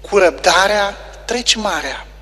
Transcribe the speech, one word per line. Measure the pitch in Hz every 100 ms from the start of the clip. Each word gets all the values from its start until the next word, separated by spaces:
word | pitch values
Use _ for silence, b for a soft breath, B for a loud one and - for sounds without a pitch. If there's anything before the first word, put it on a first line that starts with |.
"Cu | - 202
răbdarea | 180 139 180 170 196 208 202 190 - - -
treci | 240 240 226
marea." | 208 160 139 127 - -